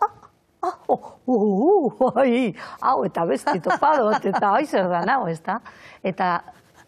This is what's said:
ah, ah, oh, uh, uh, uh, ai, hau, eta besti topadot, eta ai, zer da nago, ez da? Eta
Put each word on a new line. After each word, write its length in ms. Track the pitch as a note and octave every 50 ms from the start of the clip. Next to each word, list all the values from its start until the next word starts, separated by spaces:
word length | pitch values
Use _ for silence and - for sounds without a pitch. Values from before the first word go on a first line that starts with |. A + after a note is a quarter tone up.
ah, 100 | G#4 A4+ - - - - _ _ _ _ _ -
ah, 140 | - F#4 F#4 - - -
oh, 280 | - - - - - _ -
uh, 80 | B3
uh, 600 | B3+ G3+ G#3 G#3+ F#3+ F#3+ C4 F4 G#4 F#4+ C#4+ G#3 - -
uh, 200 | C4 A#3+ - A#3
ai, 340 | C#4 B3 A#3 B3+ B3+ G3+ - - - - - -
hau, 240 | - B3 C4+ C#4 A#3
eta 200 | F3 - - E3
besti 360 | E3+ - - - F#3+ F#3+ F3+
topadot, 640 | - F#3 - - C#4+ D4 D#4 C#4 A3+ G#3+ G#3 - -
eta 280 | G3 F#3+ G3 G#3 G3+
ai, 140 | G3+ B3+ D#4
zer 220 | - D4+ G#3+ F#3 F3
da 160 | F3+ E3+ F3
nago, 240 | G#3+ C4+ C4 G#3+ E3
ez 120 | E3 D#3+
da? 200 | - F3+ G3 A#3 - - - - - - - - -
Eta 280 | F#3+ F#3 - F#3 F3+ E3+ - - - - - _ _ _ - -